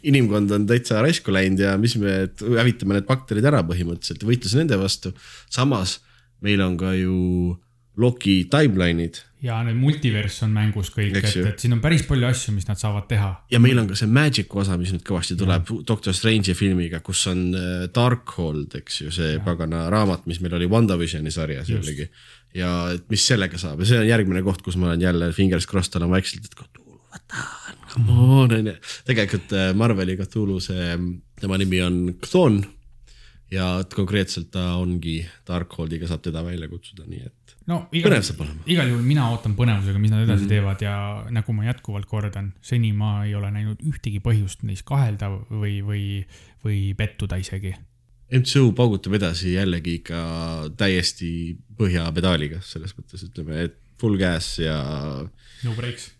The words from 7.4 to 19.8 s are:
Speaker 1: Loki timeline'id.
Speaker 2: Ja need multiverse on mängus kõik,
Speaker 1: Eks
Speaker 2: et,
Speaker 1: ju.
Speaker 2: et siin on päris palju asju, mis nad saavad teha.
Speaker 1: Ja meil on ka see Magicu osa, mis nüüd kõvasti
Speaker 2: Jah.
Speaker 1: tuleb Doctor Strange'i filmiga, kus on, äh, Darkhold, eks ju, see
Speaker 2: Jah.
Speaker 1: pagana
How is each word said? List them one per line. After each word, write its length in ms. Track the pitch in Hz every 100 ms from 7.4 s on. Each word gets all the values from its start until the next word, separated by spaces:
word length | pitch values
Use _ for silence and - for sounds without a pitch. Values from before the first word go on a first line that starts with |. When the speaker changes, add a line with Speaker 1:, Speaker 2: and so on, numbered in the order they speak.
| 87 87 _ _ _ -
Speaker 1:
Loki 500 | 123 123 101 95 87
timeline'id. 680 | 147 147 95 87 85 85 - - _
Speaker 2:
Ja 160 | 127 113
need 140 | 117 117
multiverse 680 | 135 151 131 104 104 - 110
on 60 |
mängus 340 | 107 107 104 92
kõik, 240 | - 101
Speaker 1:
Eks 140 | 98 104
Speaker 2:
et, 60 | 92
Speaker 1:
ju. 80 |
Speaker 2:
et 140 | 95 -
siin 140 | 120
on 60 | 117
päris 200 | 147 165 -
palju 180 | 139
asju, 300 | 120 127 -
mis 100 | 104 92
nad 120 | 101
saavad 260 | 113 104 -
teha. 380 | 110 98 92 -
Speaker 1:
Ja 80 | 117
meil 160 | 123 123
on 80 | 107
ka 80 |
see 120 | 98 107
Magicu 520 | 127 151 123 98 101
osa, 180 | 98 90
mis 140 | 90
nüüd 100 | 90
kõvasti 300 | - 92 -
Speaker 2:
Jah. 260 | 87 95 85
Speaker 1:
tuleb 240 | 82 113
Doctor 300 | 73 110 -
Strange'i 400 | 90 113 110 95
filmiga, 460 | 87 101 90 85 85
kus 240 | - 92 98
on, 260 | 90 90
äh, 320 | 92 90 90 90
Darkhold, 800 | 123 123 120 - - 82 76 73 71
eks 240 | - -
ju, 80 | 73
see 240 | 85 80
Speaker 2:
Jah. 100 | 78
Speaker 1:
pagana 460 | 98 85 80 82